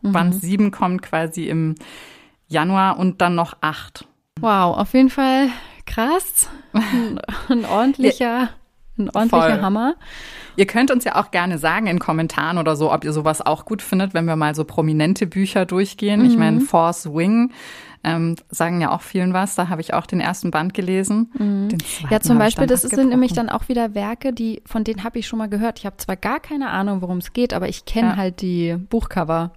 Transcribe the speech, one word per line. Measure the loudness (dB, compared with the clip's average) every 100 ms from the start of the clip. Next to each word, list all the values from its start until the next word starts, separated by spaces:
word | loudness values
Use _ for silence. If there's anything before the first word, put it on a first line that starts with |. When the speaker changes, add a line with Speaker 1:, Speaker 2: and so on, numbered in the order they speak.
Speaker 1:
Mhm. | 0
Speaker 2:
Band | 2 2
sieben | 0 0 0 0
kommt | 0 -2 -2
quasi | -4 -4 -4 -4 -4
im | 0 0 -4 -10 -20 -20 -20 _ _ -4
Januar | -2 2 2 2 2
und | 0 2
dann | 0 0
noch | -2 -4
acht. | -4 -4 -12 -20 -20 _ _ -4
Speaker 1:
Wow, | 0 2 2 0
auf | 2
jeden | 4 4
Fall | 4 2 2 2 -2 -12 -18 -8
krass. | -2 0 0 0 -2 -2 -6 -4
Ein, | -2 0 0 0 -4 -8
Speaker 2:
<laughs> | -6 0
Speaker 1:
ein | 0
ordentlicher, | 2 2 2 4 2 2
Speaker 2:
Ja. | 0 0 -2 -6 -20 _ -10 -6
Speaker 1:
ein | -2
ordentlicher | 0 4 4 4
Speaker 2:
Voll. | 4
Speaker 1:
Hammer. | 2 0 0 -2 -8 -18 -18 -18 -4 0
Speaker 2:
Ihr | 2
könnt | 2 2
uns | 2
ja | 0 -2
auch | 0
gerne | 0 0 0
sagen | 0 0 0
in | 0
Kommentaren | 0 -2 -2 -2 -2 0
oder | 0 2
so, | 2
ob | 0
ihr | 0
sowas | -2 0 0
auch | 0 -2
gut | -4 -8
findet, | -2 -2 0
wenn | 0 0
wir | 0
mal | 0
so | -2
prominente | -4 0 2 2 2 2 0
Bücher | 0 0 0
durchgehen. | 0 0 -2 -2 0 4 6
Ich |
Speaker 1:
Mhm. | 6
Speaker 2:
meine, | 4 2
Fourth | 2 4 4 0 -4
Wing, | 0 2 4 2 -2 -18 -20 -20 -8
ähm, | -2 0 0 -4 -6
sagen | -2 0 0
ja | 0
auch | -2
vielen | -4 -2 0
was. | 0 0 -2
Da | -2
habe | -4
ich | -2
auch | -4 -2
den | -2
ersten | -2 -2 -2
Band | -2 -2
gelesen. | -2 -2 0 0 0 0 -2
Speaker 1:
Mhm. | -2 0 0
Speaker 2:
Den | -2
zweiten | -4 -8 -2
Speaker 1:
Ja, | 0
zum | 4 4
Speaker 2:
habe | 4
ich |
Speaker 1:
Beispiel, | 2 2
Speaker 2:
dann |
Speaker 1:
das | 2
ist, | 0
sind | 2 4
nämlich | 4 2
Speaker 2:
abgebrochen. | 0 -2
Speaker 1:
dann | -2
auch | -2
wieder | -2 -2 -2
Werke, | -6 -4 -4
die, | -4 -4 -6
von | -6 -4
denen | -4 -4
habe | -6 -6
ich | -6
schon | -6
mal | -4
gehört. | -2 -2 -4
Ich | -10
habe | -8
zwar | -8 -4
gar | -4 -4
keine | -6 -6 -4
Ahnung, | -2 -2 -2
worum | -4 -4
es | -4
geht, | -2 0
aber | 0 -4
ich | -6
kenne | -4 0 2
Speaker 2:
Ja. | 2
Speaker 1:
halt | -2 -4
die | -2 -2 -2 -4
Buchcover | -2 -4 -2 -2 -2 -2 -2